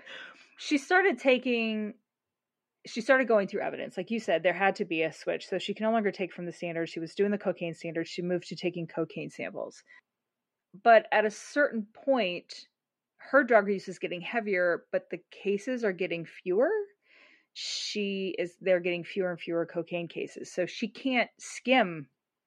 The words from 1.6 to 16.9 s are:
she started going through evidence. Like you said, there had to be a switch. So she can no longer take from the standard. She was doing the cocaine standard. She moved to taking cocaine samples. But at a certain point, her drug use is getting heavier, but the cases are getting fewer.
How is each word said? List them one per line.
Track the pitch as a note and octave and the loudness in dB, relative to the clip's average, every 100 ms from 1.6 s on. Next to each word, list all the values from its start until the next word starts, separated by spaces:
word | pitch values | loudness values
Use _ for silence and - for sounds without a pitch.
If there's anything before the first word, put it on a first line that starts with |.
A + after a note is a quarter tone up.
| A3+ G#3+ G#3 - _ _ _ _ _ _ _ _ - | 0 -2 -4 -10 _ _ _ _ _ _ _ _ -10
she | B3 | -6
started | A#3 C4 A#3 | 4 4 6
going | A3 F#3+ | 2 2
through | G3+ | -2
evidence. | D#3 - D#3 F#3+ | -4 -6 -8 -8
Like | F3 | -6
you | A3+ | -4
said, | - E3 | 0 2
there | F3+ | 2
had | F3 G3 F#3+ | 4 2 2
to | |
be | F3 D#3+ | -2 -2
a | D#3+ | -2
switch. | - - E3 - | -4 -6 -6 -4
So | F3+ | -6
she | - | -4
can | G3+ | -4
no | A3 | 0
longer | A3+ G3+ | 2 0
take | - F3 | -2 -6
from | - F3 | -6 -10
the | |
standard. | - F3 E3 E3 | -8 -6 -4 -4
She | E3 | -6
was | E3 - | -6 0
doing | G3+ | 0
the | G3+ | 2
cocaine | G3 F3 E3+ | -2 -4 -6
standard. | E3 E3+ D#3+ E3 | -6 -6 -6 -6
She | - | -6
moved | F3 F3 - | -2 -2 -2
to | E3 | -4
taking | F3+ F3 E3 | -4 -4 -4
cocaine | - D#3+ D#3+ D3+ | -4 -4 -6 -10
samples. | - - - - - _ - _ _ _ _ _ _ _ F#3+ | -8 -8 -6 -10 -12 _ -20 _ _ _ _ _ _ _ 0
But | A#3 A3 G#3+ | 8 8 8
at | - | 2
a | G#3+ | 2
certain | - - D4 C#4+ A3+ G3+ | -2 -4 2 2 0 -6
point, | - C#4 C4 F#3 F3 - - - _ _ _ _ _ | -6 0 2 0 -4 -10 -18 -20 _ _ _ _ _
her | - - | 2 4
drug | A#3 A3 G3 | 6 6 6
use | G3 - | 0 -4
is | E3+ | -8
getting | F3 F3 | -6 -6
heavier, | E3+ A#3 G#3 F3+ F3 E3 - | -4 -4 0 2 2 0 -2
but | F#3 - | -4 -4
the | F3 - | -10 -12
cases | - G3 G3+ C4 B3 | -6 -2 -2 -2 -2
are | A3 | -2
getting | F3 F3+ E3+ E3 | -2 -4 -4 -8
fewer. | - F3+ F#3+ D4+ G#4+ G4+ | -8 -2 2 2 0 -4